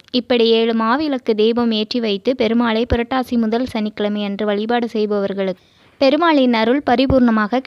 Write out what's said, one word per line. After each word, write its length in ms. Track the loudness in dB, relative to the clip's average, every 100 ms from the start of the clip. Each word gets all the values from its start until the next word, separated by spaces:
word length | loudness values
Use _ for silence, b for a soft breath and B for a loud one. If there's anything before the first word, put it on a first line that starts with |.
| _
இப்படி 360 | -4 0 2 2
ஏழு 240 | 2 2 0
மாவிளக்கு 520 | 0 -2 -2 -4 -2 0
தீபம் 380 | 2 2 0 -2
ஏற்றி 220 | -2 -4 -2
வைத்து 280 | -4 -2 -2
பெருமாளை 500 | 0 0 0 0 0
புரட்டாசி 520 | -2 -2 -4 -2 -2
முதல் 300 | 0 -2 -2
சனிக்கிழமை 500 | -4 -6 -4 -4 -4
அன்று 220 | -6 -4 -2
வழிபாடு 440 | -2 -2 -2 -2
செய்பவர்களுக்கு 760 | -2 -2 0 -2 -2 -4 -6 b b b b
பெருமாளின் 540 | 2 2 4 4 4 2
அருள் 260 | 2 0 0
பரிபூர்ணமாக 720 | 0 2 4 4 2 0 -2